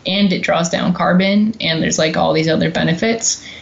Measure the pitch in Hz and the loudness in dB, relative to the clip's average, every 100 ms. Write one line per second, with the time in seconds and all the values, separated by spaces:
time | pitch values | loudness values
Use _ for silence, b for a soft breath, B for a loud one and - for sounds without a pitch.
0 | - 196 202 180 175 165 175 180 185 175 | -4 0 2 0 0 0 0 -2 -2 0
1 | 170 180 196 202 214 - 165 160 151 156 | 2 2 4 2 2 0 -2 -2 0 0
2 | 160 170 165 160 160 160 165 - 165 165 | 0 2 0 2 2 0 0 0 0 0
3 | 226 226 - - B B | 0 -2 -4 -6 B B